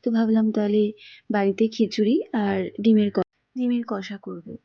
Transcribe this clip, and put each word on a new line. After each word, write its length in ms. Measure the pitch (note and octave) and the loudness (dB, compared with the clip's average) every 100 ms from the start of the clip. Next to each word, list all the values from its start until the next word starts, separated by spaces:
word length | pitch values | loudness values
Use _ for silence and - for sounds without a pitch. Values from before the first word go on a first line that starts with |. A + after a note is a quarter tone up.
তো 80 | B3 | 0
ভাবলাম 420 | A3+ A3 A3 A3 | 0 2 2 2
তাহলে 400 | G#3+ G#3 G#3 G#3 G#3+ - - _ | 0 0 2 0 -4 -20 -20 _
বাড়িতে 380 | G#3+ G3 G3 A3 | 0 0 2 0
খিচুড়ি 540 | A3 G#3+ - G#3+ D#4 D5 | 2 -2 2 0 0 -2
আর 380 | - G3+ F#3+ F3+ - | -2 -2 -2 -4 -2
ডিমের 300 | G#3+ G#3+ G#3 | 2 4 4
ক-, 100 | G3 F3 _ _ B3+ | 0 -4 _ _ -6
ডিমের 260 | B3 A#3+ A#3 | -2 -2 -4
কষা 280 | G3+ F#3+ G3 | -8 -8 -12
করব। 400 | - F3+ E3 A3+ | -12 -14 -14 -18